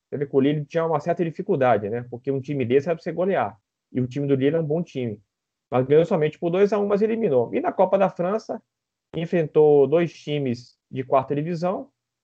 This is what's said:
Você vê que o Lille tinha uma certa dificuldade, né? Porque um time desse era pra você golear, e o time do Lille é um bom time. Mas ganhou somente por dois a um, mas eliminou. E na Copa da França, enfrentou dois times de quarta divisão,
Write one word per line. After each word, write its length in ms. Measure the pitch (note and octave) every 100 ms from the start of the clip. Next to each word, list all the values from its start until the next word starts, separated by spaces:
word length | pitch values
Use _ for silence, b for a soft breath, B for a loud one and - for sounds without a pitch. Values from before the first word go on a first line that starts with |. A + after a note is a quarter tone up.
| _
Você 80 | C3
vê 80 | C#3+
que 100 | C3+
o 40 |
Lille 260 | C#3 D3+ D3
tinha 200 | E3 E3
uma 140 | D3+
certa 260 | E3+ E3+ E3
dificuldade, 640 | F3 F#3+ D3+ B2+ G#2 G2+
né? 160 | A#2+ B2
Porque 220 | A#2+ C#3
um 80 | C3+
time 240 | C3+ C#3
desse 240 | A#2 C3+ E3+
era 80 | E3
pra 80 |
você 80 | F3
golear, 480 | E3+ F#3 D#3+ G#2 G#2+ _ _ _
e 80 | B2+
o 80 | B2
time 200 | C3+ C#3+
do 80 | C3+
Lille 200 | C#3 E3
é 40 |
um 60 | D3+
bom 160 | E3
time. 380 | E3 C3+ A#2+ G2+ _ _ _ _ _
Mas 160 | B2 C3
ganhou 200 | D3+ E3+
somente 340 | E3+ D#3 -
por 100 | E3+
dois 220 | F#3 G3+
a 80 | G#3
um, 80 | G3+
mas 140 | G3+
eliminou. 520 | G#3+ A3+ G3+ B2+ -
E 60 | A3
na 120 | F4
Copa 260 | - F#3 G3
da 120 | F#3+
França, 520 | - F3 A3 - A3+ - _ _ _ _ D#3
enfrentou 720 | E3 F3 D#3 D#3 D3+ D3 C3+
dois 260 | E3 E3+
times 640 | - D#3 D3 C3+ A#2+ B2 _ _
de 140 | C3
quarta 320 | C3+ C3+ B2+ C#3+
divisão, 540 | D#3+ E3 F3+ A#3+ - _ _ _